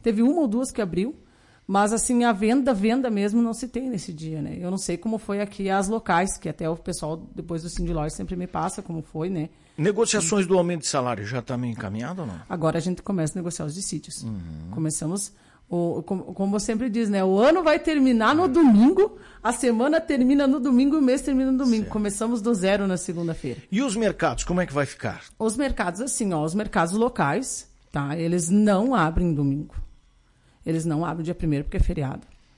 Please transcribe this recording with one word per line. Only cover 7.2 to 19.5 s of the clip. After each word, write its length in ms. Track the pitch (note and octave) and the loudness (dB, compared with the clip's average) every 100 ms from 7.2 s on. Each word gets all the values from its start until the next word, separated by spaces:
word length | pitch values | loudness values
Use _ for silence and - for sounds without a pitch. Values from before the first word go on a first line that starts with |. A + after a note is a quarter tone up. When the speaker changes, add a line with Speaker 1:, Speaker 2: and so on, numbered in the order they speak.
| - - | -10 -14
Speaker 1:
depois 260 | E3 E3 | -8 -8
do 80 | E3+ | -6
Cindy 240 | - E3+ | -6 -4
Loja, 220 | E3 D3+ D#3+ | -2 -4 -6
sempre 200 | F#3 F3+ | -8 -8
me 120 | F3+ | -6
passa 340 | E3+ E3+ G3 | -4 -4 -6
como 220 | - E3 | -10 -10
foi, 260 | D#3 D#3+ E3+ | -10 -8 -6
né? 200 | F3+ D#3 - _ - | -4 -6 -10 _ -2
Speaker 2:
Negociações 680 | E3 G#3 A#3 G#3+ E3 G#3 F3+ | 0 2 2 0 0 0 4
do 100 | F#3 | 4
aumento 260 | F3 E3+ | 2 -2
de 40 | - | -2
salário 380 | D3 B2 A2 G2+ | -2 -2 -4 -4
já 160 | B2+ | -6
tá 160 | A2+ B2 | -4 -4
meio 160 | B2 | -4
encaminhado 480 | A2 G2 G#2 B2+ F#3 | -6 -6 -6 -8 -8
ou 60 | C#3 | -8
não? 120 | F2+ - | -10 -8
Speaker 1:
Agora 300 | F#3 D#3+ E3 | -2 -2 0
a 40 | |
gente 200 | F3 F3+ | -2 -4
começa 320 | - F#3+ D#3 | -2 -2 -2
a 40 | F#3 | -4
negociar 280 | F3 - D3+ | -6 -6 -8
os 100 | E3 | -8
dissídios. 480 | F#3+ D3+ - - | -8 -8 -8 -12
Speaker 2:
Uhum. 460 | A#2+ G#2 E2 D#2 E2 | -10 -8 -10 -12 -10
Speaker 1:
Começamos, 640 | F#2+ D#3 D3+ D#3 G3 - - _ _ - | -4 -4 -4 -4 -6 -8 -14 _ _ -6
o, 340 | F3 E3+ D#3+ | -2 -2 -2
como, 200 | - F#3+ - | -4 -6 -6
como 180 | F#3 G3 | -4 -2
você 160 | G#3 G#3 | -2 -2
sempre 220 | A3 B3+ | -2 -2
diz, 200 | G#3+ G#3+ | -2 0
né? 160 | G3 F#3+ | 0 2
O 120 | F#3+ | 4
ano 240 | B3+ E4+ | 6 6
vai 160 | D#4+ D4+ | 4 2
terminar 560 | - D#4 C4 A#3+ A3 | 2 2 4 4 4
no 140 | D4+ F4+ | 4 4
domingo, 720 | C4 D4 G#3 B3 F4+ G#4+ - - - | 6 8 10 8 6 2 0 -20 -6
a 80 | A3 | -4